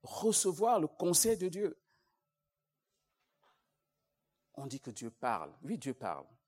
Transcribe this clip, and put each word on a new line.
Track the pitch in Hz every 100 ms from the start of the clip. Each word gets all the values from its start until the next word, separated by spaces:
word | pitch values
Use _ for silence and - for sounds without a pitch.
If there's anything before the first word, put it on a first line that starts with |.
recevoir | - - 220 208 190 165 226 226
le | 156
conseil | - 180 175 220 175
de | 180
Dieu. | 180 208 - _ _ _ _ _ _ _ _ _ _ _ _ _ _ _ _ _ _ _ _ _ _ _ _ _ _ _ -
On | 139
dit | 135
que | -
Dieu | 107 117
parle. | - 123 107 76 -
Oui, | 139 214
Dieu | 135
parle. | - 101 73 69 _